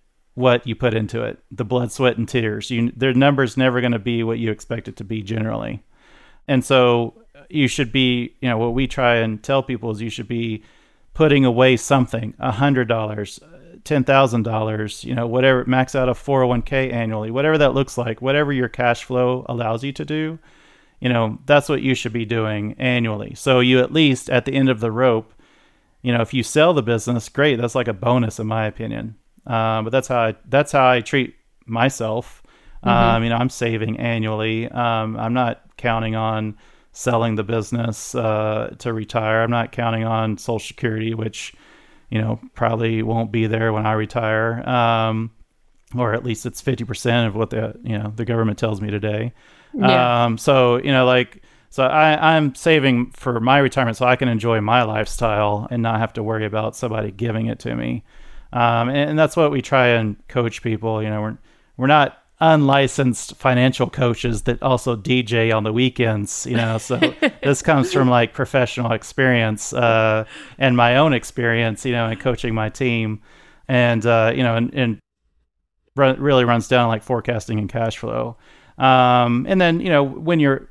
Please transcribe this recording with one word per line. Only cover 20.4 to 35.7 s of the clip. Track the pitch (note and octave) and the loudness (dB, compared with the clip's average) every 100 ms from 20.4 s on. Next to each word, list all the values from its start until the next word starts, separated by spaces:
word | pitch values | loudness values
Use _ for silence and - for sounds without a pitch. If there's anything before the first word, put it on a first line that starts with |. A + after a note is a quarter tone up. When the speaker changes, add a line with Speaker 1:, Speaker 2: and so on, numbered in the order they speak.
| _ _ _ _ _ - | _ _ _ _ _ -6
Speaker 1:
you | B2+ | 0
know, | A#2+ A2 G#2+ | 0 0 -2
that's | - D3 C3+ | 2 2 4
what | C#3 | -2
you | C3 | 0
should | B2 A#2+ | -2 -4
be | A#2 | -6
doing | A2 A#2 A2 G#2+ G#2+ - | -4 -2 -2 -4 -6 -4
annually. | B2+ B2 A2+ G#2+ G#2+ | -2 0 -2 -4 -8
So | A#2+ - B2+ | -6 2 4
you | B2 B2+ | 6 4
at | B2 | 4
least | D#3 D3+ C3 - | 4 4 2 0
at | B2+ A#2+ | -2 0
the | |
end | C3+ C3+ | 0 2
of | A#2 | 2
the | A2+ | -2
rope, | A2 B2+ A2+ A2+ _ _ _ _ _ _ _ | 2 2 2 -2 _ _ _ _ _ _ _
you | B2+ | -2
know, | A#2+ | 0
if | A2+ | 0
you | B2+ | -2
sell | B2+ D3+ D#3+ | 0 4 4
the | D#3 | 4
business, | A2+ A2+ - A#2+ - | 0 -2 -2 -4 -4
great. | - D3 B2 | 0 0 2
That's | A#2+ | -2
like | C3 A#2+ | -2 -4
a | |
bonus | G2+ A#2+ B2 A2+ - | -2 0 2 0 -4
in | A2 | -4
my | A2 A2 | -2 -4
opinion. | G#2+ A2+ A2 A2 A2 _ _ - | -6 -10 -10 -10 -14 _ _ -6
Uh, | A#2 A2+ A2 | -2 0 -2
but | A2 | -2
that's | C3+ - | -2 0
how | B2 | 0
I, | A2+ G#2 - | -2 -4 -2
that's | C3+ D3 | 0 2
how | C#3+ C3 | 4 4
I | B2 | 4
treat | - C#3 B2+ - _ _ - | 2 -2 -2 -8 _ _ -8
myself. | A2+ B2+ - A2 A2+ - - - _ - - | 0 0 0 -4 -6 -8 -16 -20 _ -20 -6
Speaker 2:
Mm-hmm. | B2 | 0
Speaker 1:
Um, | A#2 A#2 A2+ | 4 4 4
you | A2+ | 0
know, | A#2 | 0
I'm | B2+ | -2
saving | - A#2 A2+ A2+ A2 | -2 -4 -2 -4 -4
annually. | A#2+ A#2 A2 G#2+ A2 A2 A#2 | -4 -4 -4 -4 -4 -4 -6
Um, | B2 A#2+ A2+ A2 A2 | -4 -2 -2 -4 -6
I'm | A2+ | -4
not | B2 A#2+ A2+ _ | -2 -2 -4 _